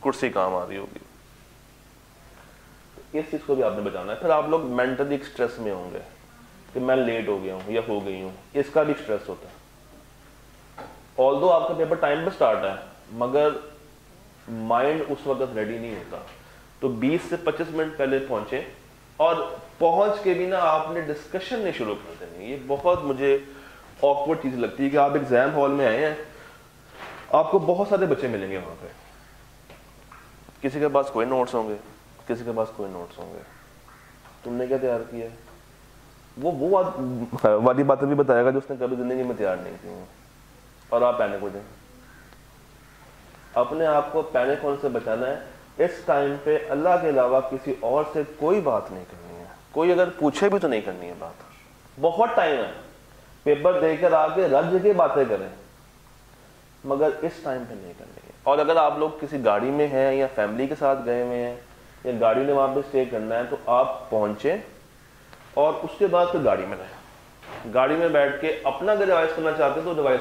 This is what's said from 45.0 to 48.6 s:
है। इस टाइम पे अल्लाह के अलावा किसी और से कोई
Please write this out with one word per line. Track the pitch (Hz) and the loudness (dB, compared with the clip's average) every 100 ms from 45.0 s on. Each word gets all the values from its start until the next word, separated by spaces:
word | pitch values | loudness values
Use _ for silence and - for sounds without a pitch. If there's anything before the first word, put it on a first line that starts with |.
| 110 113 127 | -2 -2 -2
है। | 151 - - - - | -6 -10 -20 -20 -2
इस | 170 - - | -2 -2 0
टाइम | 143 143 143 | 2 2 -2
पे | 147 151 - | 0 0 0
अल्लाह | 139 165 180 | 0 2 2
के | 165 | 4
अलावा | 139 123 131 | 2 4 2
किसी | 135 131 143 | 0 -6 -6
और | 131 113 139 151 | -4 0 0 0
से | 156 | -4
कोई | 147 - 151 208 | -4 -2 2 2